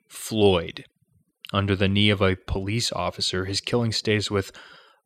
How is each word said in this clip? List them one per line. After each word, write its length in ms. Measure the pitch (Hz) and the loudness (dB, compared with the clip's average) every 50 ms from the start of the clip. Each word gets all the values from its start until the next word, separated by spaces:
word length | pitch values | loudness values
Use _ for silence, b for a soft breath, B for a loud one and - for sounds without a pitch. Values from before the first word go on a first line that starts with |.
| _ | _
Floyd 760 | _ - - - - 113 110 101 101 92 85 85 87 - - - - _ _ _ _ _ _ _ _ _ _ - - - | _ -18 -14 -10 -4 2 4 6 6 6 4 0 -4 -10 -14 -18 -20 _ _ _ _ _ _ _ _ _ _ -16 -4 -2
under 220 | 98 98 98 101 | -2 0 0 0
the 120 | 92 104 | 2 2
knee 220 | 95 98 101 104 104 | 2 4 4 4 4
of 120 | 104 95 | 4 4
a 140 | 101 95 92 | 2 2 2
police 560 | - - - - 98 95 98 107 117 113 - | 0 -4 -6 -6 -4 -4 -4 -4 -4 -4 -4
officer. 540 | - 90 87 87 - - - - - 92 95 | -4 -4 -6 -6 -6 -4 -6 -4 -2 -4 -4
His 160 | 98 98 - | -4 -6 -6
killing 300 | - - - 120 117 113 | -4 -2 0 0 0 0
stays 400 | 104 - - 110 107 107 98 - | -2 -2 0 0 0 0 0 -2
with 200 | 107 98 95 - B B B B B B B B B B B | -2 -4 -4 -4 B B B B B B B B B B B